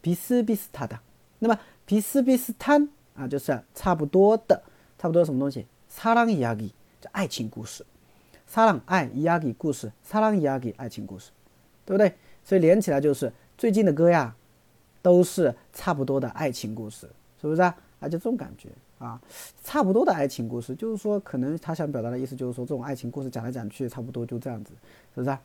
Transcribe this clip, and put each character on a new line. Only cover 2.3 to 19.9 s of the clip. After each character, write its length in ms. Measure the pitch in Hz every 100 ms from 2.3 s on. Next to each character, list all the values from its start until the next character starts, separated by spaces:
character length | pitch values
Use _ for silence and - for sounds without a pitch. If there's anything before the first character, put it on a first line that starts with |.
| 254
슷 160 | 254 226
한 300 | - 294 294 _ _ -
啊， 100 | 131
就 140 | 139
是 240 | - 127 -
差 220 | - 190 165
不 100 | 147
多 300 | 185 202 220
的， 260 | - - - _ _ _
差 100 | 175
不 60 |
多 100 | 165
什 100 | 165
么 60 | 131
东 100 | 139
西？ 160 | 131 - _ _
사 240 | - 226
랑 140 | 233 233
이 180 | 190 120
야 80 |
기， 180 | 110 104 _ _ _
就 100 | -
爱 120 | - 190
情 240 | - 110
故 140 | -
事。 220 | 110 - - _ _ _ _ _ _
사 140 | - 226
랑， 140 | 160 -
爱， 220 | 185 131 113
이 80 |
야 160 | 160 170
기， 140 | 151
故 180 | 113 160
事。 180 | 135 113 - -
사 140 | 214
랑 160 | 220 208
이 60 |
야 180 | 147 135
기， 140 | 123 -
爱 140 | 127
情 180 | - 101
故 100 | 98
事， 140 | - _ _ _ _ _ -
对 100 | 190
不 20 |
对？ 160 | 202 - _ -
所 140 | - 190
以 20 |
连 220 | 160 196
起 100 | 202
来 80 | 139
就 140 | 147
是 180 | 139 127 - _ _
最 140 | 233
近 140 | 202 208
的 80 |
歌 160 | 147 170
呀， 260 | 170 123 - _ _ _ _ _ _
都 220 | 180 180
是 320 | 180 - 156 117 _
差 220 | - -
不 100 | 151
多 160 | 135 135
的 80 | 123
爱 200 | 110 151
情 240 | 123 113 110
故 140 | 107
事， 200 | - - - _ _
是 80 | 147
不 80 | 160
是 60 |
啊？ 120 | 180 170 _ _
啊， 80 | 143
就 80 | 165
这 60 |
种 120 | 226 240
感 180 | 139 -
觉 100 | 107 - _ _
啊， 180 | 120 117 _ - - _
差 180 | - 294
不 120 | 190